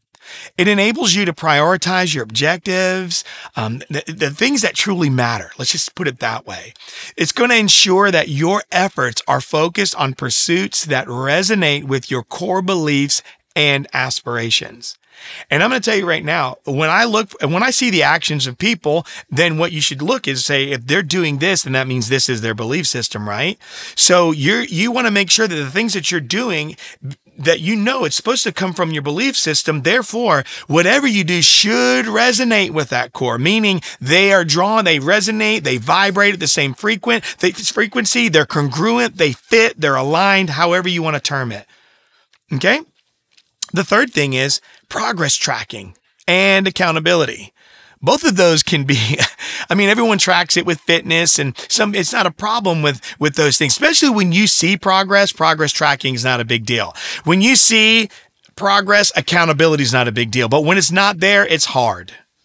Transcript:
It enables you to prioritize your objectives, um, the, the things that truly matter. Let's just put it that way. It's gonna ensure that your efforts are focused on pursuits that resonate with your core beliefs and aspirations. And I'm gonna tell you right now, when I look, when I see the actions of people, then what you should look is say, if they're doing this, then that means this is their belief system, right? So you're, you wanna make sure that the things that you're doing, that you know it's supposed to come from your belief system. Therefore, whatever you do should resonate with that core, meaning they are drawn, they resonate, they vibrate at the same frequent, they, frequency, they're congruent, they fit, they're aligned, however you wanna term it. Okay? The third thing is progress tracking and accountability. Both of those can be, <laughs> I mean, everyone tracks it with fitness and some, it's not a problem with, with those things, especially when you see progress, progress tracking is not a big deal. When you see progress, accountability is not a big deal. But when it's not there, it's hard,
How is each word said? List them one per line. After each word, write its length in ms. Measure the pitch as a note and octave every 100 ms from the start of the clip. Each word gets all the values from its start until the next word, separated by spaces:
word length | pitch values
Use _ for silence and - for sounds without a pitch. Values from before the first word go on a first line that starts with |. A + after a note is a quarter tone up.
| _ _ - - - -
It 120 | F3+
enables 460 | G3+ G#3 A#3+ A3+
you 100 | F#3
to 80 | F#3+
prioritize 840 | D#3 D#3+ D3 D#3 F3+ F3 F#3 F3+
your 100 | D3
objectives, 1000 | A2 A2+ C#3+ F3 G3+ F#3 F#3 F#3 F3+ E3 - - - -
um, 220 | A2 B2 -
the, 120 | D3 -
the 240 | D#3+ D3
things 320 | C#3+ A#3+ C#4
that 120 | F#3+
truly 360 | - G#3 F#3 D3+
matter. 400 | B2+ A#2+ G#2+ F#2 -
Let's 140 | B2+
just 220 | D#3+ -
put 140 | - D#3+
it 120 | B2+
that 260 | A#2 A2+ -
way. 280 | F#2+ A2 - - - - -
It's 160 | D#3+
gonna 220 | - A#3+
ensure 560 | A#3 G#3 - G3+ F#3 G3+
that 180 | E3+ -
your 340 | C#3+ E3 G3+ -
efforts 520 | F3+ F#3+ - B2 A2 -
are 140 | C3
focused 540 | - D#3 E3+ E3+ G3 -
on 180 | C3+
pursuits 720 | C3 B2+ - - E3+ G3+ -
that 220 | D#3 C3 C3
resonate 800 | B2 C3+ D#3 F#3+ G#3+ D#3+ C#3+
with 260 | C#3 C3+ -
your 120 | B2+
core 400 | - - F3+ F#3
beliefs 600 | F#3 F#3 D3+ C#3+ C#3+ - - - _ -
and 300 | D3 C#3 C#3
aspirations. 1040 | C3+ B2+ - - A#2+ A#2 A2 - - - - _ - - - -
And 120 | D3
I'm 80 | G#3
gonna 100 | B3+
tell 160 | A3 G#3
you 120 | F3
right 160 | D#3+
now, 320 | D3+ E3 C3 C3
when 260 | - C#3 D#3
I 140 | F#3
look, 260 | A#3 G#3+ G#3 -
when 200 | - F3
I 80 | B3
see 200 | B3 B3
the 120 | F3+
actions 440 | C#3+ E3 - D3+ C3
of 120 | B2
people, 480 | G3+ A3+ D3+ D#3+ - - -
then 300 | C3+ E3+ D#3
what 140 | E3+
you 80 | D#3
should 220 | C#3+ C#3
look 240 | D3 C4 -
is 180 | C3+
say, 260 | - C#3 C#3
if 160 | C3 B2
they're 160 | F3+
doing 360 | D#3 F#3 D#3+ C#3
this, 240 | F3 F3+
then 100 | C3+
that 140 | C3 C3
means 200 | B2+ A2+
this 200 | C3 C3+
is 120 | A#2
their 140 | A2+
belief 320 | A2 A2+ D#3 D3+
system, 420 | B2 A#2 G#2+ G#2
right? 300 | G#2 D#3+ - - - -
So 380 | - - F3+ E3+
you're, 300 | D#3 C#3+ A3+
you 280 | A#3+ E3+ A3+
wanna 180 | B3 A#3+
make 200 | G3+ F#3
sure 180 | - A3
that 60 |
the 160 | D#3+ C3+
things 240 | F3 A3+
that 160 | F#3+ D3
you're 100 | F3
doing, 560 | B2+ G3 A#3+ D#3+ D3+ G3+ - - C3+ - _ -
that 240 | D#3 E3+
you 160 | E3+ A3
know 280 | G#3+ C4
it's 120 | D#3 -
supposed 280 | - B3+
to 80 | A3
come 200 | - F#3+
from 200 | E3+ E3
your 100 | D#3
belief 340 | C#3+ D#3 C4+ -
system. 460 | D#3+ D3 - D3+
Therefore, 640 | C#3 A#3+ G#3+ A3+ A#3 D3 B2+ - -
whatever 400 | D3+ F3 C4+ C#4
you 180 | G#3
do 180 | E3 F3
should 640 | - - G#3 A#3+ B3 B3+ A3+
resonate 640 | A3 B3 A#3 B3 G#3+ F#3
with 200 | D#3 C3+
that 220 | B2 A#2+
core, 260 | - B2+ A#2
meaning 420 | D3+ A3 G#3+ F#3 - -
they 320 | B2+ F3 G3
are 120 | G3
drawn, 400 | E3 D#3 G3 A3
they 140 | F#3 D3+
resonate, 640 | C#3 G#3 G3 G#3+ G#3+ G#3+
they 140 | C#3+ B2+
vibrate 560 | B2 E3+ G3 F#3+ G3+
at 60 | F#3
the 60 | D3+
same 280 | - C#3
frequent, 500 | B2+ G#3 A3 A#3+ A3+ - -
they, 120 | F#3
frequency, 760 | F3+ G#3+ - A3 B3 G#3+ B3 A#3
they're 180 | D#3 C#3+
congruent, 720 | D3+ C#3+ C#3+ G#3 A#3 A#3 F#3
they 160 | D#3
fit, 480 | A#2+ - A3+ A3+ -
they're 160 | D3+ C3+
aligned, 540 | C3+ D#3+ G3 F#3+ F3+
however 380 | C#3+ F3 F3+ F3+
you 140 | F3
wanna 180 | D#3+ D3
term 320 | - C#3 B2
it. 140 | G#2 - _ _ _ _ _ _ _ -
Okay? 280 | C3+ F3+ C#4 E4+ _ _ _ _ _ _ - -
The 120 | F3
third 280 | E3 G#3 C4
thing 200 | D3+ C#3+
is 280 | C3 C#3 - _ - -
progress 480 | - A#3 F#3+ D3 -
tracking 600 | - A#2 G#2 A2 F#2+ - _ _ -
and 400 | F3+ G3 F#3+ F#3+
accountability. 840 | F#3 F3+ D#3+ D#3+ F3 B2+ - F#2+ _ _ - - -
Both 220 | C3+ C#4+
of 120 | E4 F#3+
those 260 | F3 D#3+
can 220 | - D#3
be, 340 | C3+ C3 A2 - - -
<laughs> 280 | - - -
I 40 |
mean, 140 | F#3+ G3
everyone 300 | A3 A#3 G3+
tracks 380 | - F3 E3+ F3+
it 100 | E3+
with 140 | D#3+
fitness 580 | - E3+ - E3 E3 -
and 180 | C#3 - -
some, 260 | - G#3+
it's 180 | G3+ F3
not 140 | A#3+ F#3
a 40 |
problem 520 | - G#3+ A#3 G3 E3
with, 180 | D3 C3+ - -
with 180 | D3+ D3
those 220 | D3 -
things, 140 | D3
especially 380 | - D4 E4 D4
when 220 | G#3+ F3+
you 140 | F3 G#3+
see 300 | - E3 G3+
progress, 560 | G3 F#3+ F#3+ G3+ G3
progress 400 | - D#3+ D#3 D3+
tracking 420 | - D3+ C#3 C3+
is 100 | B2+
not 160 | B2+ B2
a 40 |
big 200 | A2+ A#2+
deal. 300 | A2 A#2 G2+ - - -
When 180 | D3+ F#3
you 140 | A3 C4
see 520 | - A3+ A3 A3+ G#3+ - _ _ _ -
progress, 560 | G3 G3+ G3 G#3 G3+ F3+
accountability 640 | - F3 E3 D3 D#3+ D3+
is 100 | C3
not 160 | B2+ A#2+
a 40 |
big 180 | A2 A#2
deal. 180 | B2 A2+
But 160 | C#3+
when 140 | D3+ F#3+
it's 140 | D3
not 280 | F3+ G3 F3+
there, 260 | F#3+ G3+ G3+
it's 200 | D#3+ -
hard, 460 | C3 A#2 F#2 F2+ - _ _